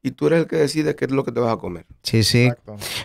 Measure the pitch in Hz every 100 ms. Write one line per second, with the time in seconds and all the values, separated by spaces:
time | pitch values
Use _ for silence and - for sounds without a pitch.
0 | 131 - 147 165 156 165 147 151 151 147
1 | 127 135 123 117 120 110 92 85 - -
2 | - 117 104 120 123 120 - 104 - -